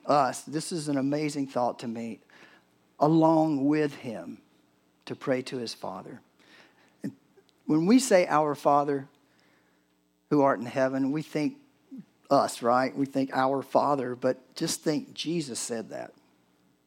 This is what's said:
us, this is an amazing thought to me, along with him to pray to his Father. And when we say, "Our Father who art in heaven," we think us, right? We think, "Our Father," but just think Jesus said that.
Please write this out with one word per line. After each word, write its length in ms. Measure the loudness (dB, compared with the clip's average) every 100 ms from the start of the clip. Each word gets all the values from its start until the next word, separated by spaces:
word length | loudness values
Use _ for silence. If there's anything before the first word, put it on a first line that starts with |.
| 0
us, 360 | 2 2 -2
this 280 | -8 -8 -6
is 160 | -8 -4
an 100 | -2
amazing 520 | 0 -2 -4 -4 -4
thought 320 | -2 -2 -2
to 80 | -8
me, 320 | -8 -10 -12 _ -20 -20 -20 _ _ _ 0
along 640 | 4 6 6 4 2 2
with 320 | 2 2 0 -4
him 440 | -12 -12 -12 -16 _ _ _ _ _ _ -14
to 100 | -10
pray 260 | -4 -2
to 140 | -2 -8
his 180 | -8
Father. 460 | -10 -10 -10 -14 -18 _ _ _ -20 -20 _ _ _
And 80 | -12 -12 _ _ _ _ 0
when 200 | 2 6
we 120 | 4
say, 300 | 6 4 4
"Our 260 | 2 0
Father 540 | 0 2 4 2 -2 -6 _ _ _ _ _ _ _ _ _ _ _ -2
who 100 | 2
art 200 | 4 2
in 60 | -2
heaven," 440 | 0 0 0 -2
we 100 | -4
think 360 | -4 -4 -4 -4 _ _ _ -18 -20 _ 0
us, 320 | 2 2 -2
right? 340 | 2 2 2 -2
We 100 | -4
think, 300 | -2 -2 0
"Our 240 | 0 0
Father," 540 | 0 2 2 0 -2
but 400 | -2 -2 -2 _
just 280 | -8 -6 -4
think 300 | -2 -2 -4
Jesus 440 | -10 -4 -4 -4 -8
said 320 | -8 -8 -8
that. 240 | -12 -14 -16 _ _ _ _ _ _